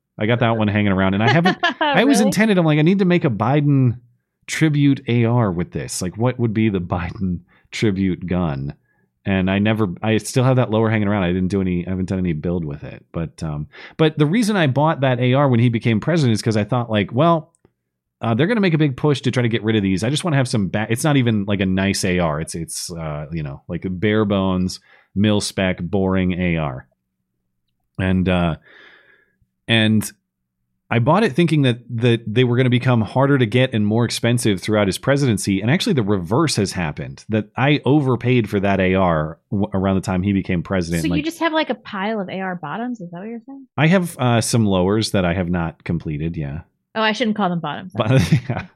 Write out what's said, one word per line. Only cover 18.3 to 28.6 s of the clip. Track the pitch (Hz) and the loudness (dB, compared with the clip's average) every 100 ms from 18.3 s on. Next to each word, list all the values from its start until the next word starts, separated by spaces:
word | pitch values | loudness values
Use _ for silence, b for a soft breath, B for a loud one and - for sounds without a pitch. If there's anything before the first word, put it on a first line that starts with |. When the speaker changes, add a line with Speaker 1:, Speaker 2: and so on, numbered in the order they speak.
Speaker 1:
they're | 117 170 | 0 0
gonna | 233 | 2
make | 190 | 2
a | 151 | 2
big | 156 127 | 0 0
push | 151 131 | 0 0
to | 131 | 0
try | 127 | 0
to | 120 | 0
get | 110 | 0
rid | 104 110 | 0 2
of | |
these. | 98 92 | 2 0
I | 110 | 0
just | 151 | -2
wanna | 180 139 | 0 0
have | 127 | 0
some | 117 92 | -2 -2
ba-," | 104 107 | -4 -2
it's | 120 | -2
not | 156 139 | 2 2
even, | 120 110 101 | 2 0 0
like, | 98 | 0
a | 95 | 0
nice | 92 98 98 | 2 0 0
A | 98 90 | 0 0
R. | 85 76 | 0 -2
It's, | 80 87 | -6 -8
it's, | 80 - - | -10 -10 -10
uh, | 85 80 147 151 | -10 -8 -8 -8
you | 165 | -8
know, | 147 139 - | -8 -10 -10
like, | 87 95 | -8 -6
a | |
bare | 92 107 107 104 | -2 0 2 2
bones, | 98 95 92 92 - b b b | 2 0 0 -2 -4 b b b
mil | 95 107 104 | 0 2 2
spec, | - - 95 92 | -2 -2 -2 -2
boring | 85 98 95 95 92 87 | -4 -2 0 2 0 0
A | 90 82 | 0 0
R. | 76 65 - _ _ _ _ _ _ _ _ _ _ - | -2 -8 -16 _ _ _ _ _ _ _ _ _ _ -4
And, | 92 92 92 | 0 2 2
uh, | 90 85 78 | 2 0 -2